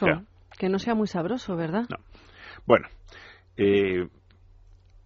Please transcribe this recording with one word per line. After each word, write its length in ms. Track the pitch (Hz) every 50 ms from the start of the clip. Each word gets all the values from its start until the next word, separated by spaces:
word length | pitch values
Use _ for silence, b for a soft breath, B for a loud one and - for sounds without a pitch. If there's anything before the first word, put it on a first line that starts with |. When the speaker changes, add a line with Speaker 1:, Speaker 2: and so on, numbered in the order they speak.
| 208 180
Speaker 1:
sabroso, 180 | 156 170 202 - - - - _ - -
que 80 | 196 185
no 100 | 190 196
sea 160 | - 240 233
muy 140 | 214 214 190
sabroso, 480 | - 180 160 175 240 254 - - 185
¿verdad? 300 | 165 170 156 165 214 240 -
Speaker 2:
No. 60 | - - - - B B B B B B B B B B B
Bueno, 240 | - 117 95 - - - - - B B B B B B B B _ _
eh, 540 | - 101 101 101 101 98 95 92 90 90 - - _ _ _ - _ - - - - - - - - _ - - - -